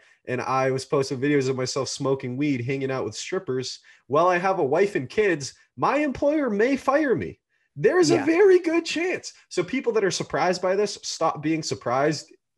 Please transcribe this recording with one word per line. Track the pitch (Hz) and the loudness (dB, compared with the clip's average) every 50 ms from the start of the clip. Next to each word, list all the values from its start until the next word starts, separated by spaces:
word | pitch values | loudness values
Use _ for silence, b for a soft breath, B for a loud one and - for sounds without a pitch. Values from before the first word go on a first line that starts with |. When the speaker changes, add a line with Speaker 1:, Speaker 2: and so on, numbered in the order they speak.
| b b b b _ | b b b b _
Speaker 1:
and | - 127 123 | -6 -6 -4
I | - - 131 131 131 135 | -2 -2 0 0 0 0
was | 131 127 - | 0 -2 -2
posting | - 156 139 135 - 143 120 | -2 0 0 0 -2 -2 -2
videos | 135 147 147 139 127 135 | 0 2 2 2 2 0
of | 131 | -2
myself | 127 127 123 - 139 123 - | -2 -4 -4 -4 -4 -6 -6
smoking | - - 139 135 139 135 - 123 123 | -6 -4 -2 -2 -2 -2 -4 -6 -4
weed, | 131 147 151 139 120 117 | -4 -2 -2 -2 -2 -4
hanging | 135 139 139 135 135 | -4 -4 -4 -4 -4
out | 131 127 90 | -4 -4 -4
with | 107 - | -6 -8
strippers, | - - - 185 190 185 - 127 131 123 - - B B B B B B | -10 -8 -6 -6 -6 -4 -4 -4 -4 -6 -6 -10 B B B B B B
while | - 131 151 175 | 0 2 2 4
I | 185 180 170 | 4 2 2
have | 185 190 190 | 2 0 0
a | 180 156 | 0 0
wife | 127 156 170 208 202 - | 2 2 2 2 2 0
and | 170 127 | -4 -6
kids, | - - 214 214 196 165 147 135 - b b b b b | -2 -2 0 2 2 0 0 -4 -8 b b b b b
my | 123 143 202 254 | -2 0 0 2
employer | 294 302 285 247 - 294 285 302 311 277 240 | 0 0 -2 -2 0 0 0 2 2 0 0
may | 208 196 226 269 277 | 0 2 2 2 0
fire | - - 262 269 302 311 262 202 | 0 0 0 2 2 2 2 0
me. | 131 90 - - - _ _ _ _ _ _ _ | 0 -2 -6 -10 -14 _ _ _ _ _ _ _
There's | 139 151 226 330 359 339 294 | 0 2 4 4 4 4 4
Speaker 2:
Yeah. | 339 330 - | 4 2 2
Speaker 1:
a | |
very | 311 320 349 427 381 370 | 2 4 6 6 8 6
good | 359 339 330 - 339 330 | 6 4 2 0 0 -2
chance." | - - 302 349 370 277 233 - - B B B _ | -2 -4 -4 -2 -4 -4 -6 -8 -14 B B B _
So | - 180 170 | -4 -4 -4
people | 170 247 262 - 240 208 | -2 -4 -2 -2 0 0
that | 220 202 | 2 2
are | 180 | 0
surprised | - - 160 - - 143 160 180 180 175 190 | 0 -2 -4 -4 -2 0 0 0 0 0 0
by | 185 190 | 0 0
this, | 202 208 202 - - - | 0 0 -2 -4 -8 -10
stop | - - - 160 156 - 151 151 | -10 -4 -2 -2 -2 -2 -2 -2
being | 156 160 156 | -2 -2 -2
surprised. | 160 - - - - 120 123 135 143 156 156 - - - - _ _ _ _ | -2 -6 -8 -6 -4 -2 0 2 2 0 0 -2 -8 -14 -20 _ _ _ _